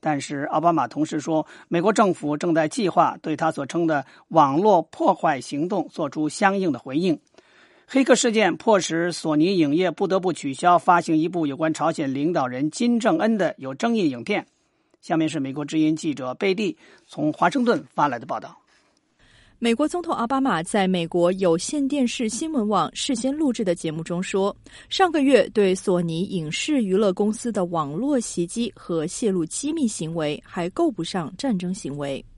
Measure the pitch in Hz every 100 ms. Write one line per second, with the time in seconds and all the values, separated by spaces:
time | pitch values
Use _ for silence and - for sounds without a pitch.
0 | 160 147 - 147 147 165 165 160 123 -
1 | 156 160 143 156 151 - - 165 185 214
2 | 208 160 147 147 180 160 156 202 196 165
3 | 151 - - 151 160 160 135 165 170 147
4 | - - _ 165 143 139 214 185 - -
5 | 330 180 175 139 - 143 170 - 262 -
6 | 151 156 151 - 196 196 190 131 - 135
7 | 180 156 _ - _ _ _ _ _ 269
8 | 262 254 247 220 196 165 - 208 165 160
9 | 175 170 165 151 165 196 147 151 185 -
10 | 196 190 185 - 185 131 175 175 175 175
11 | 165 160 165 180 156 135 156 156 156 165
12 | 143 135 147 170 131 123 151 - 240 240
13 | 226 320 226 220 185 - 131 131 233 226
14 | 170 123 117 202 - _ _ _ _ _
15 | - 160 156 156 135 135 147 160 156 156
16 | 165 131 127 127 196 190 208 - - -
17 | _ - 151 151 175 277 240 185 - -
18 | 147 120 110 117 - - _ _ _ _
19 | _ _ _ _ _ _ 233 233 302 349
20 | 339 - 233 269 269 175 170 214 190 185
21 | 165 180 170 185 190 165 - 302 269 285
22 | 240 - 226 220 320 302 208 202 156 -
23 | - 247 254 294 311 240 196 170 165 156
24 | 160 170 190 196 196 - - - - -
25 | 370 311 277 254 - - 196 185 - 180
26 | 170 160 190 190 151 160 - 294 208 185
27 | 214 185 208 214 247 214 175 170 147 151
28 | 262 277 220 - 175 - 233 - - 165
29 | 156 - 226 190 160 - 285 330 247 -
30 | 160 165 151 151 - - 175 - 339 233
31 | 165 190 165 190 277 196 180 185 147 143
32 | 139 135 -